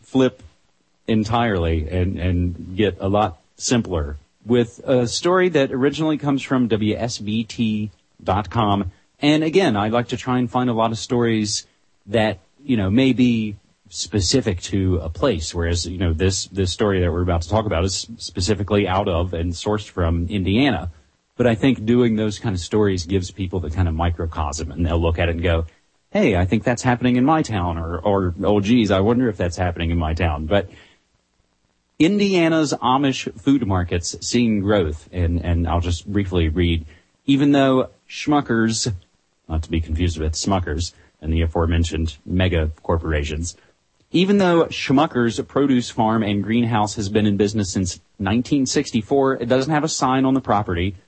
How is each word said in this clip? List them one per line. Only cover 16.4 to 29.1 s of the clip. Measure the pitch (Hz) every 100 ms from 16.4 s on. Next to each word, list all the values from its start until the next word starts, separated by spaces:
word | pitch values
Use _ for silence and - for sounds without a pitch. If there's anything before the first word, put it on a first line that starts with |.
| -
this | 98 92
story | - 107 95
that | 87
we're | 82
about | 90 85
to | 82
talk | 107 104
about | 82 98
is | - - -
specifically | - - 92 104 101 104 95
out | 92 98
of | 85 87
and | 85 87
sourced | 85 107 107 -
from | - 85 85 85
Indiana. | 104 90 107 143 104 87 - _ _ _ -
But | 120
I | 113
think | 139 120 107
doing | 120 120 110
those | 110 104
kind | 117
of | 92
stories | - 107 104 95 82
gives | 95 90
people | - 92 92
the | 78
kind | 82 85
of | 78
microcosm, | 87 85 82 82 73 76 76
and | 73 82
they'll | 85
look | 85 82
at | 85
it | 82
and |
go, | 85 82 82 - _ _ _
"Hey, | 202 170 90
I | 92
think | 113
that's | 131 120
happening | 131 123 127 123
in | 131
my | 160
town," | 147 104 87 85
or, | 82 85
or, | 104 98 101 82
"Oh, | 92 104
geez, | 98 123 101
I | 95
wonder | 101